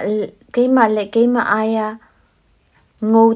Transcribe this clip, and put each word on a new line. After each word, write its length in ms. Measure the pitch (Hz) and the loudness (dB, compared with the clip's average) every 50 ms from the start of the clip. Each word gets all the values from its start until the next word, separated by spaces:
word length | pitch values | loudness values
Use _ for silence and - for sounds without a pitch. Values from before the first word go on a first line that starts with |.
| - | -2
l-, 240 | 208 214 214 - - - _ _ _ - | -4 -4 -4 -6 -8 -12 _ _ _ -4
keimah 320 | 240 247 254 262 262 233 | -2 0 2 2 2 2
le, 160 | 214 214 214 196 202 | 2 0 -2 -4 -2
keimah 320 | - 226 240 240 247 240 - | 0 0 0 2 0 -2 -2
aya 560 | - 208 220 220 220 226 220 214 214 226 226 _ _ _ _ _ _ _ _ _ _ _ _ _ _ _ _ _ _ _ _ 214 | -2 -2 -2 -2 -2 -4 -4 -4 -6 -8 -12 _ _ _ _ _ _ _ _ _ _ _ _ _ _ _ _ _ _ _ _ -2
ngou 320 | 214 226 226 226 226 226 | 0 2 4 4 4 2